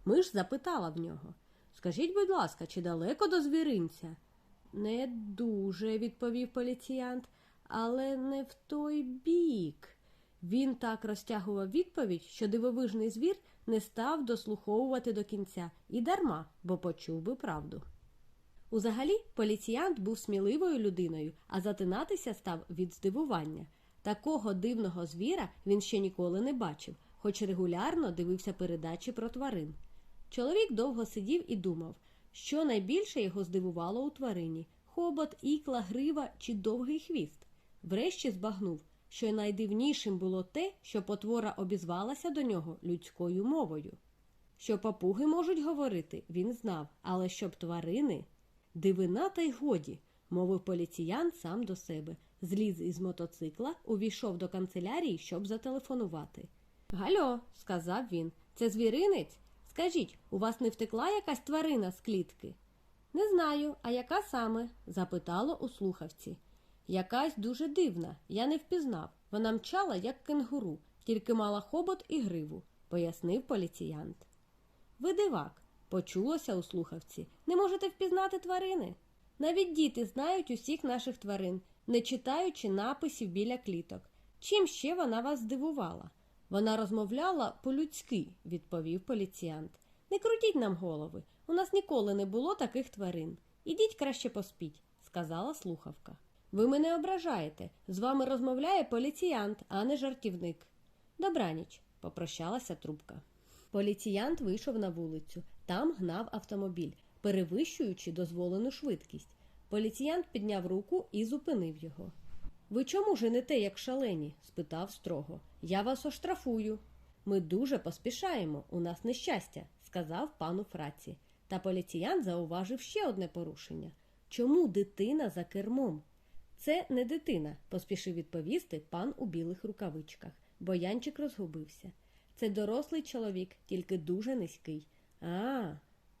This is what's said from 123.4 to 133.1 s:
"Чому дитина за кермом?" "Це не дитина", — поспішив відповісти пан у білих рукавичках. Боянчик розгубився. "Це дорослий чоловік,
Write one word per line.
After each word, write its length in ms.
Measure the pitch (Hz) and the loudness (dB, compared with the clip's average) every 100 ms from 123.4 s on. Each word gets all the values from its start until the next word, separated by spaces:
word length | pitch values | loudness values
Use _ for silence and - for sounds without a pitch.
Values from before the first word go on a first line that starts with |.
| 165 151 - 160 156 - _ _ - | -8 -8 -10 -10 -10 -14 _ _ -12
"Чому 380 | - 240 320 311 | 0 6 6 6
дитина 640 | 185 202 - 208 302 240 | 4 0 0 2 2 0
за 140 | 175 | -2
кермом?" 600 | 175 196 202 254 254 151 - - - - - - | -6 -4 0 2 2 0 -8 -20 -16 -16 -14 -8
"Це 280 | - 330 - | 2 2 2
не 160 | 254 240 | 0 0
дитина", — 520 | 311 - 196 151 147 - | -2 0 -2 -2 -8 -8
поспішив 440 | 185 - 190 190 | -8 -4 -4 -4
відповісти 680 | 170 156 170 156 330 - 156 151 | -6 -4 -6 -2 -2 -2 -10 -8
пан 240 | 175 226 - | -4 -4 -4
у 80 | 220 | -4
білих 380 | 165 165 180 | -2 -4 -4
рукавичках. 680 | - 202 190 151 151 - - - _ - | -8 -6 -6 -6 -12 -14 -16 -18 _ -10
Боянчик 600 | 180 185 180 233 294 294 | -2 0 0 -2 -4 -4
розгубився. 720 | 294 - 180 156 151 - 190 - - - _ - | -6 -4 -8 -8 -12 -14 -18 -20 -20 -20 _ -4
"Це 140 | 220 | -2
дорослий 520 | 202 208 247 294 320 | 0 0 0 -2 -4
чоловік, 540 | 302 | -4